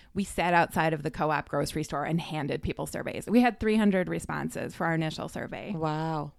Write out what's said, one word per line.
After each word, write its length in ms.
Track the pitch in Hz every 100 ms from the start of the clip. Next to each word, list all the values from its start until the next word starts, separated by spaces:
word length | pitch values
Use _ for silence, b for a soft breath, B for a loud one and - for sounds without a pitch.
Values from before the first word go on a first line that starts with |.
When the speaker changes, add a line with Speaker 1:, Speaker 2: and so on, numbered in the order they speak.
| B
Speaker 1:
We 80 | -
sat 300 | 196 - 175
outside 400 | 175 165 175 160
of 80 | 156
the 80 | 151
Co-op 380 | - 156 147 -
grocery 340 | 147 143 160
store 220 | 151 147
and 160 | 147 165
handed 420 | - 151 143 -
people 240 | - - 180
surveys. 400 | - - - -
We 140 | 233
had 180 | 247 -
three 180 | 220 220
hundred 320 | 208 185 170
responses 640 | 165 - 151 - - -
for 140 | - 170
our 80 |
initial 340 | 165 160 - 147
survey. 440 | - 120 - 147 175
Speaker 2:
Wow. 540 | 156 151 160 156 147